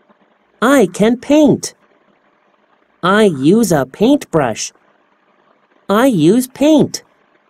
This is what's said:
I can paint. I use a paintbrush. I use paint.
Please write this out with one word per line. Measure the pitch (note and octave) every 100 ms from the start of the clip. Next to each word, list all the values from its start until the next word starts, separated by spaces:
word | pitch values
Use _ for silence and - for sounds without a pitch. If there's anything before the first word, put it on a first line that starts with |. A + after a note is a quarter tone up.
| _ _ _ _ _ _
I | A#3+ C#4+ F3+
can | - G#3 B3
paint. | - D4 C#4+ C#3+ - - _ _ _ _ _ _ _ _ _ _ _ _
I | F3 G#3 G#3+
use | C#3 C#3 G#3+ G#3
a | D#3
paintbrush. | C3 - A3 C#4+ - E3 B2+ G#2+ - - _ _ _ _ _ _ _ _ _ _
I | - G3+ C4+
use | G3 D3+ A#3+ B3
paint. | - D4 D4+ - - - _ _ _ _